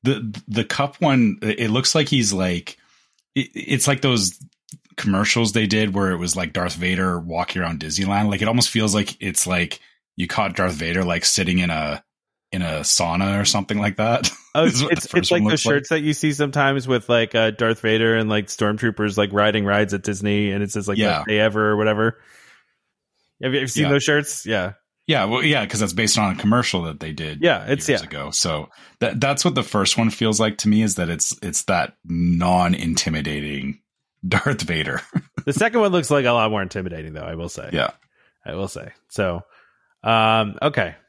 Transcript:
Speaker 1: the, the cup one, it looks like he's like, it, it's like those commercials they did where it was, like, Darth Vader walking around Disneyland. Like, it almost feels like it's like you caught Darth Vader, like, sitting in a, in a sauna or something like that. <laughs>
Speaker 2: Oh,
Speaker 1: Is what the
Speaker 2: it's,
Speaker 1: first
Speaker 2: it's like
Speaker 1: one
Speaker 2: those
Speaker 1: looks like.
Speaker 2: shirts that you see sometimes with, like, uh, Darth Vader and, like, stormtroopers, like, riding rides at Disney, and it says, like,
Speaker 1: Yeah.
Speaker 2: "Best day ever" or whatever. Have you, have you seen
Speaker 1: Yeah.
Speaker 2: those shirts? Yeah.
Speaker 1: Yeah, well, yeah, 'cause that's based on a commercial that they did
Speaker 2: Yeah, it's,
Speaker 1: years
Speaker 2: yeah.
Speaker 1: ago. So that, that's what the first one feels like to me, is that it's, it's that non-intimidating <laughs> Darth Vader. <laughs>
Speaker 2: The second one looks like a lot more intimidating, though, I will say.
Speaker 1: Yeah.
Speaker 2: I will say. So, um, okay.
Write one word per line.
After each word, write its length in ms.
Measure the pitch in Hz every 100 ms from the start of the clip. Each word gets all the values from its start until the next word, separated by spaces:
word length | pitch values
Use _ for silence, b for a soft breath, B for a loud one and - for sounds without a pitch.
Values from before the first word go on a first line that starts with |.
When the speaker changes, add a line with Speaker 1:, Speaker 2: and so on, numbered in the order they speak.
Speaker 1:
the, 380 | 123 110 113 104 -
the 160 | 110 117
cup 320 | - 139 -
one, 380 | 160 135 113 -
it 280 | 110 104 113
looks 240 | 117 131 160
like 140 | 143
he's 240 | 143 107
like, 440 | 95 92 87 - - b b b b _ -
it, 160 | - -
it's 320 | - 131 -
like 140 | 135
those 360 | 139 120 92 - - _ _ - _ -
commercials 560 | 104 95 107 - 113
they 140 | 107 107
did 260 | 107 107 95
where 160 | 98
it 60 | 87
was, 180 | 87 90
like, 160 | 82
Darth 240 | - 90 82
Vader 420 | 90 92 92 87
walking 440 | 85 82 87 92
around 180 | 85 80
Disneyland. 500 | 78 76 95 101 104
Like, 120 | 98
it 80 | 104
almost 200 | 120 120
feels 240 | 110 110
like 220 | 104 98 -
it's 260 | 98 87 -
like 320 | 90 87 - b b _ -
you 100 | 90
caught 300 | - 98 92
Darth 160 | 92
Vader, 320 | 78 82 90 87
like, 180 | 85
sitting 360 | - - 90 90
in 100 | 90
a, 340 | 80 76 71 _ _ _ _ _
in 100 | 92
a 200 | 87 78
sauna 580 | 71 - 85 87 98 101
or 40 | 98
something 340 | 104 95 104
like 180 | 104 98
that. 320 | 110 120 - -
<laughs> 60 | _
Speaker 2:
Oh, 120 | 147 160
Speaker 1:
Is 180 | 120
what 60 | 143
the 80 | 165
Speaker 2:
it's, 80 | -
Speaker 1:
first 80 | -
Speaker 2:
it's 80 | -
like 100 | 175
Speaker 1:
one 80 | -
Speaker 2:
those 0 |
Speaker 1:
looks 140 | 160 143
like. 60 | 143
Speaker 2:
shirts 140 | 139
that 100 | 160
you 100 | 151
see 220 | 147 156
sometimes 520 | 143 147 143 139 139 127
with, 220 | 123 -
like, 260 | 120 113
uh, 180 | 117 113
Darth 280 | 110 113 113
Vader 380 | 113 110 113 113
and, 120 | 110
like, 180 | 107 98
stormtroopers, 680 | - 104 107 117 104 104 98
like, 140 | 101
riding 320 | 101 104 107
rides 300 | 101 101 104
at 100 | 98
Disney, 480 | 95 98 104 104 104
and 100 | 98
it 120 | 101
says, 160 | 107 98
like, 80 | 101
Speaker 1:
Yeah. 220 | 104 78
Speaker 2:
"Best 80 | 78
day 100 | 107
ever" 300 | 110 104 107
or 80 | 107
whatever. 400 | 107 107 110 - b b b b b b _ _ _ _ _ _
Have 120 | 131
you, 60 | 135
have 20 |
you 60 | 131
seen 140 | 143
Speaker 1:
Yeah. 80 | 143
Speaker 2:
those 120 | 139
shirts? 420 | 143 147 147 - -
Yeah. 280 | 107 90 101 _ _ -
Speaker 1:
Yeah, 160 | 147
well, 180 | 101 123
yeah, 240 | 151 147 101
'cause 140 | 104
that's 140 | 101
based 240 | 87 110 -
on 180 | 104 90
a 20 |
commercial 440 | 104 120 120 92
that 160 | 82 73
they 140 | 78
did 280 | 76 78 73
Speaker 2:
Yeah, 220 | 170 113 104
it's, 200 | 143 -
Speaker 1:
years 140 | 113
Speaker 2:
yeah. 60 | 82
Speaker 1:
ago. 240 | 76 73
So 360 | - 90 78 78 B B B
that, 220 | 120 -
that's 240 | 135 139 175
what 100 | 127
the 80 |
first 340 | 110 104 95 -
one 120 | 113
feels 280 | - 113 104
like 200 | 110 104
to 100 | 107
me, 140 | 107
is 140 | 107 95
that 120 | 85
it's, 260 | 85 - -
it's 220 | 95 78
that 300 | - 92 71 _
non-intimidating 1800 | 85 85 87 85 90 90 87 92 82 73 - 78 73 73 73 69 67 69 _ _
<laughs> 260 | _ _ 95
Darth 360 | - - 127
Vader. 380 | 76 82 73 - - -
<laughs> 220 | - - -
Speaker 2:
The 80 |
second 260 | 139 226 233
one 140 | 208
looks 180 | 180 135
like 140 | 143 123
a 60 |
lot 180 | 120 110
more 100 | 107
intimidating, 520 | 95 101 92 82 80
though, 80 | 78
I 120 | 80 82
will 120 | 85
say. 220 | - -
Speaker 1:
Yeah. 200 | 80 60 - _ _ _ _ -
Speaker 2:
I 100 | 82
will 120 | 98
say. 240 | - - - _
So, 360 | - 95 87 - b b b b b
um, 540 | 110 113 110 113 107 -
okay. 340 | 151 143 90 -